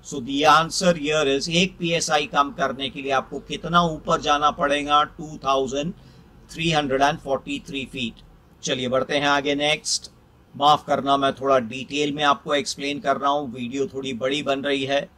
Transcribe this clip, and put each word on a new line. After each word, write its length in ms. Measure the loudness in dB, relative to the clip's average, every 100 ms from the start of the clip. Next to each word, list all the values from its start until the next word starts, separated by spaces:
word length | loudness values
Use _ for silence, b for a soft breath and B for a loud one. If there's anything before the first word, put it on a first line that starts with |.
So 120 | -10
the 300 | -10 -4 2 6
answer 480 | 6 4 0 0
here 460 | 0 0 0 2 0
is, 100 | 0
एक 280 | 0 0 -2
पीएसआई 460 | -2 -2 0 0 0
कम 260 | 0 0
करने 380 | 0 -4 -2 -8
के 120 | -6
लिए 100 | -2
आपको 280 | -2 -2 -14
कितना 420 | -10 -10 2 2
ऊपर 400 | 2 -2 -2 0
जाना 300 | 2 2 2
पड़ेगा? 520 | 2 0 0 2 2
टू 360 | 2 -4 -14 -6 0
थाउजेंड 480 | 0 0 -4 -4 -8 B B B -20 -18
थ्री 200 | -4 0
हंड्रेड 300 | 0 0 2
एंड 180 | 2 0
फ़ोर्टी 440 | -4 -4 -4 -10 -8
थ्री 220 | -10 -8
फीट। 220 | -6 -8 -8 -20 -20 _ -12
चलिए 240 | -6 -4 0
बढ़ते 300 | -2 0 0
हैं 100 | 2
आगे 280 | 2 2 0
नेक्स्ट। 560 | 0 0 -2 -6 -6 -20 _ _ _ 2
माफ 260 | 4 4 2
करना, 300 | -2 2 2
मैं 160 | 2
थोड़ा 260 | -2 2 2
डिटेल 540 | 2 -10 -8 -4 -2
में 100 | 0
आपको 320 | 2 0 0 -2
एक्सप्लेन 440 | -2 -6 -6 -4
कर 180 | -2 0
रहा 140 | 2
हूँ, 220 | 0 -2
वीडियो 340 | -8 -6 -4 -4
थोड़ी 260 | -4 -6
बड़ी 300 | -4 -2 -2
बन 180 | -2 -2
रही 220 | 0 -2
है। 260 | 0 -2 -4